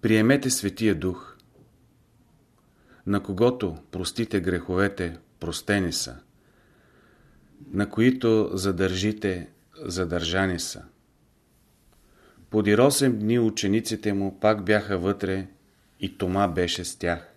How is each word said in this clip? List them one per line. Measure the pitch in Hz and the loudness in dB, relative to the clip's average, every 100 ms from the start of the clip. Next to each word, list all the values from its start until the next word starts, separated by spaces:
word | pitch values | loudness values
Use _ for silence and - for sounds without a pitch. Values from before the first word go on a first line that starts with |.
„Приемете | 107 110 110 139 131 | 4 4 4 4 0
Светия | - 101 95 110 | -2 -4 0 0
Дух. | 85 92 87 - - _ _ _ _ _ _ _ _ _ _ _ _ _ _ _ _ - | 0 -2 -6 -14 -20 _ _ _ _ _ _ _ _ _ _ _ _ _ _ _ _ -2
На | 101 | -2
когото | 101 92 120 127 95 78 - | -2 2 2 2 -6 -6 -10
простите | 90 90 - 113 101 | -8 -6 -4 -2 -2
греховете, | 87 87 90 92 98 98 87 80 _ _ | 0 -2 -2 0 0 0 -8 -8 _ _
простени | 85 82 - 101 90 | -8 -8 -2 0 0
са. | 80 - 64 _ _ _ _ _ _ _ _ _ _ _ _ _ _ - | -4 -8 -12 _ _ _ _ _ _ _ _ _ _ _ _ _ _ -8
На | 92 101 | -4 -2
които | 110 123 127 117 110 104 | 4 4 4 2 4 2
задържите, | 95 98 90 95 92 104 107 101 90 - _ _ - | -2 -2 0 0 0 -2 -2 -4 -4 -10 _ _ -14
задържани | - 90 87 85 82 92 95 85 | -8 -4 -2 -2 -2 0 0 -2
са.“ | - - - _ _ _ _ _ _ _ _ _ _ _ _ _ _ _ - | -6 -10 -18 _ _ _ _ _ _ _ _ _ _ _ _ _ _ _ -2
Подир | 107 104 104 | 0 4 6
осем | 135 139 135 110 | 6 4 0 0
дни | 107 120 | 0 2
учениците | 113 107 98 107 113 104 107 | 2 0 0 0 0 -4 -2
му | 98 98 95 | -2 -4 0
пак | 107 107 | 2 2
бяха | 90 107 104 95 | 2 0 2 -2
вътре | 92 98 95 95 95 - _ _ _ _ | 0 -2 -2 -4 -6 -16 _ _ _ _
и | 98 - | -10 -4
Тома | 92 95 101 | -2 0 0
беше | 85 87 - | 0 -2 -2
с | 87 | -8
тях. | - 87 82 - | -6 -4 -4 -8